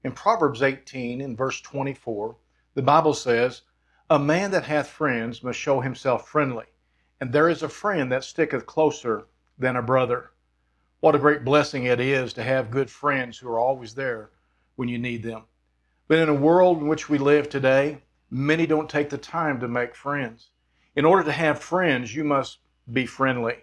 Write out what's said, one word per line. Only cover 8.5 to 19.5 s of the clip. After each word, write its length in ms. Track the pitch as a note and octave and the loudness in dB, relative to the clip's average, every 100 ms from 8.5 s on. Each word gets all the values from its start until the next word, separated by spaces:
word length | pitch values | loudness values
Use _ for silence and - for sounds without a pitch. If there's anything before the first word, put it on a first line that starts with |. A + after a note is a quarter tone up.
| C3 - | -2 -4
closer 600 | - D#3 D3 B2 G#2+ - _ _ _ | 0 0 0 -6 -6 -8 _ _ _
than 160 | B2+ | -2
a 80 | B2 | -2
brother." 480 | A#2 C3 B2 B2 - _ _ _ _ _ _ _ | 0 0 2 -4 -6 _ _ _ _ _ _ _
What 160 | D#3+ D3 | 2 6
a 20 | |
great 260 | D3 D3 | 4 2
blessing 420 | B2 D3 C#3+ C3+ B2 | 2 2 2 -4 0
it 120 | A#2+ | 0
is 340 | B2+ C3+ A#2+ | 2 0 -2
to 100 | A#2+ | -6
have 260 | A#2 C3 A2 | -2 -2 -2
good 180 | B2+ C3 | -4 -4
friends 480 | - C#3+ C3+ B2 A2+ | -4 -2 -2 -6 -12
who 120 | B2+ | -6
are 100 | A#2 | -2
always 380 | B2+ C3 A2+ A#2+ | -2 -2 -8 -8
there 340 | C3 A2+ G#2+ _ _ _ _ - | -6 -8 -12 _ _ _ _ -8
when 120 | B2 | -6
you 100 | A#2+ | -4
need 260 | B2 A#2 | -6 -6
them. 180 | A2+ A2+ _ _ _ _ _ _ _ | -8 -12 _ _ _ _ _ _ _
But 120 | D#3+ | 4
in 80 | D#3+ | 4
a 60 | |
world 440 | D3 D3 F3+ F#3 E3 | 4 6 6 6 4
in 80 | D3 | 0
which 220 | D#3 - | -2 0
we 100 | D3 | 2
live 300 | C#3 D3 D3 | 4 4 2
today, 540 | C#3 C3 C3+ C#3+ C#3+ _ _ _ | 0 4 4 2 -6 _ _ _
many 340 | B2+ C#3+ D#3+ | -2 0 2
don't 240 | D#3+ D#3 D3+ | 2 0 0
take 220 | D3 D3 | -4 -4
the 80 | C#3 | -6
time 400 | - E3 D#3+ | -8 -4 -4